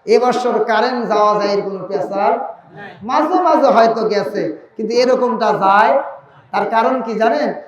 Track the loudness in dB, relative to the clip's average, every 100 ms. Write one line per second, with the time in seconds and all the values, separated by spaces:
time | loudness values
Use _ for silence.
0 | 0 2 2 0 0 -2 0 0 0 -2
1 | -2 2 2 2 0 -2 -4 -8 -6 -6
2 | -4 -2 -2 -2 -4 -12 -20 -20 -20 -14
3 | -4 -2 0 0 2 4 4 4 4 2
4 | -2 -2 -4 -4 -6 -8 -14 -8 -4 0
5 | 2 2 0 -2 -2 0 2 4 4 2
6 | -2 -10 -20 -20 -8 -4 -2 0 0 -2
7 | -4 -2 0 0 -2 -6